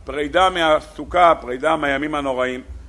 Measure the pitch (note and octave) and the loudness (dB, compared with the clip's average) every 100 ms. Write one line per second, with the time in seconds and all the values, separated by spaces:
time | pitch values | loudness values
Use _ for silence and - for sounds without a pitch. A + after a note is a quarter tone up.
0 | - C3+ D3 D#3+ F#3 F3+ D#3+ D3+ - - | -12 -8 -2 2 2 2 2 2 0 -14
1 | C#3+ F3 F3 D#3 A#2+ C3 D3 D#3+ C#3+ C3+ | -4 4 4 4 -2 -4 -2 0 -2 -2
2 | D3+ D3+ C#3 B2+ B2+ B2+ B2 - | -4 -4 -4 -2 -4 -6 -12 -18